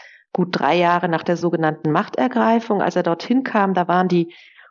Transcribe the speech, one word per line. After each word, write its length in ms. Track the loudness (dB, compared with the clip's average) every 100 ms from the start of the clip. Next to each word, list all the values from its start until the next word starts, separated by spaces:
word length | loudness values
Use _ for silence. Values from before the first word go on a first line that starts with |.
| -20 -20 _
gut 140 | -4 -2
drei 240 | 0 0 2
Jahre 320 | 2 2 0
nach 140 | -2
der 160 | -2 -2
sogenannten 520 | -2 0 0 -2 0
Machtergreifung? 920 | 0 -2 -2 -2 2 2 2 0 -2
Als 140 | 0 0
er 60 |
dorthin 420 | -2 -2 -2 -2
kam, 280 | 0 0 0
da 160 | 0 0
waren 200 | 2 2
die 260 | 2 0 -6 -20 -20 -8